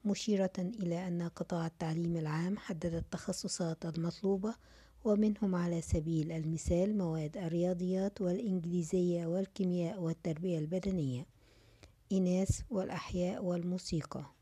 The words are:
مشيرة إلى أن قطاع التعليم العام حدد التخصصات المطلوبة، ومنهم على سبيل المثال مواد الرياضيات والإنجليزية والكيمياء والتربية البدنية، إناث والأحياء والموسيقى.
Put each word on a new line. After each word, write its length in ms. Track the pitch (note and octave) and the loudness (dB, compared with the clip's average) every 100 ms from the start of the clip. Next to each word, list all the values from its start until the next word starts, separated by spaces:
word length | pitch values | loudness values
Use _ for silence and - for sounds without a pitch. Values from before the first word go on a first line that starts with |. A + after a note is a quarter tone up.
مشيرة 460 | G#3 G3 - G3+ F#3+ F#3 | -2 -2 2 2 2 0
إلى 500 | F3+ A3+ F3 E3+ F#3 | -4 -2 -2 -2 -2
أن 200 | F3 E3+ | -2 -4
قطاع 380 | - E3+ E3+ E3 | -4 -4 -2 -2
التعليم 500 | - E3 D#3+ E3+ E3+ | -2 -2 0 0 0
العام 400 | D#3 D#3 F3 G#3 | 0 0 0 -2
حدد 360 | - E3+ E3+ | -4 -4 -2
التخصصات 920 | E3 - F3 - F#3 G3 - E3+ D#3+ E3 | -2 -4 -6 -4 -4 -4 -2 -2 -2 -4
المطلوبة، 680 | D#3+ E3+ - G3 G3 G#3 A#3 - - - - | -2 -2 0 0 2 0 -6 -16 -20 -20 -4
ومنهم 500 | A3+ G#3 G#3+ G#3 G3+ | 2 4 4 2 2
على 260 | F3+ F3 E3+ | 2 2 0
سبيل 520 | - E3 D#3 D#3+ D#3 | 0 0 2 0 0
المثال 680 | D#3+ D#3 D#3+ - F3 G3 G#3+ | -2 -2 -2 2 4 4 2
مواد 380 | F3 D#3+ D3+ G3 | 0 0 -2 -4
الرياضيات 840 | E3+ E3+ F3 F3+ F3+ F#3 G3 - | -2 2 2 2 0 2 0 0
والإنجليزية 1040 | F#3 F3+ A#3 F#3 E3+ F3 D#3+ F#3 F3+ E3+ E3 | 0 0 0 0 0 0 2 2 4 2 0
والكيمياء 760 | F3+ F#3+ - F#3 F3+ E3 G3+ | -2 -2 0 0 2 0 -2
والتربية 580 | E3 E3 F3 D#3 F#3 E3 | -2 -2 -2 -2 0 0
البدنية، 680 | D3+ F#3 G3 F#3+ C#3 B2+ D3+ _ - - - - - _ _ | 0 -2 0 0 0 -2 -6 _ -20 -20 -20 -20 -20 _ _
إناث 480 | F#3+ F3+ F3+ F#3+ - - | 2 4 2 2 0 -2
والأحياء 760 | G3+ F#3+ E3+ - F3+ F3+ G3+ | -4 -2 -6 -4 -2 -2 0
والموسيقى. 800 | F#3 F3 F3 F3+ - E3 - C3 C#3+ - | -2 -2 -2 -4 -2 -4 -4 -10 -10 -16